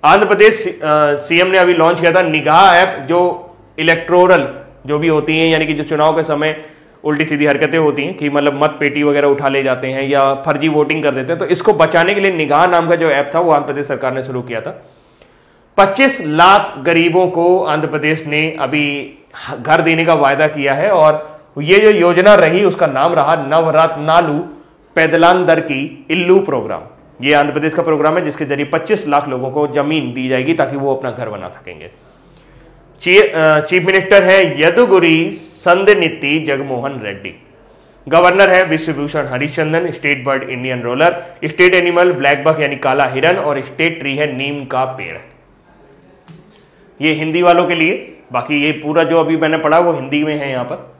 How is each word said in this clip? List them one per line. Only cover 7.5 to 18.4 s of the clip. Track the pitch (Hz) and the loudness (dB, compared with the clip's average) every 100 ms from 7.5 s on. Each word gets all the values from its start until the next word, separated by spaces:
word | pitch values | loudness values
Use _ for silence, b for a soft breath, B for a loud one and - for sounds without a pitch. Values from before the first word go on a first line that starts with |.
| 143 151 165 | 0 0 0
होती | 156 139 | 0 -2
हैं | 143 | -6
कि | 170 147 | -6 -4
मतलब | 143 143 139 | 0 -2 0
मत | 151 147 | -2 -2
पेटी | 147 147 | -4 -2
वगैरह | 147 143 143 | 0 2 2
उठा | 139 143 | 0 0
ले | 139 | -2
जाते | 135 127 131 | -2 -2 -4
हैं | 131 139 | -6 -2
या | 143 135 | 0 2
फर्जी | 139 - 143 156 | 0 -4 -2 0
वोटिंग | 151 147 156 | 0 0 0
कर | 147 | -2
देते | 131 131 | -2 -4
हैं, | 165 | -6
तो | 180 | -2
इसको | 170 - | -2 0
बचाने | 170 160 170 170 | 2 2 2 0
के | 202 | 0
लिए | 196 | 0
निगाह | 180 151 147 180 | 0 0 2 2
नाम | 175 165 | 2 0
का | 170 | 0
जो | 160 | 2
ऐप | 139 139 165 | 0 0 -2
था | |
वो | 175 | 2
आंध्र | 151 143 | 0 0
प्रदेश | 143 139 | -8 -6
सरकार | 131 131 | -4 -4
ने | 131 | -6
शुरू | 131 127 | -8 -8
किया | 123 117 | -8 -10
था। | 131 - b b b b b b b b b - | -10 -14 b b b b b b b b b 0
पच्चीस | 196 196 269 269 156 | 2 4 0 0 -4
लाख | 151 175 202 202 - | 4 6 6 2 -6
गरीबों | 131 165 170 170 185 | -2 2 2 2 0
को | 170 175 185 | 0 2 2
आंध्र | 170 156 156 | 0 -4 -4
प्रदेश | 151 151 156 156 | -4 -2 -4 -4
ने | 151 | -4